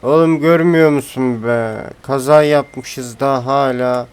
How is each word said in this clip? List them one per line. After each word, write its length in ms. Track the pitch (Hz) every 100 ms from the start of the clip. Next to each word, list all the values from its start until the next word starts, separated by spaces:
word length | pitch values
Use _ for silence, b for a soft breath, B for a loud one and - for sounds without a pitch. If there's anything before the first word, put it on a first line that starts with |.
| 120
Oğlum 320 | 151 165 160
görmüyor 500 | 156 170 170 165 160
musun 540 | 147 127 - 127 120
be? 460 | 113 120 113 110 - -
Kaza 420 | - 135 131 151
yapmışız 760 | 151 147 135 - 123 - 127 113
da 260 | 135 135 123
hala 640 | 139 139 123 127 123 120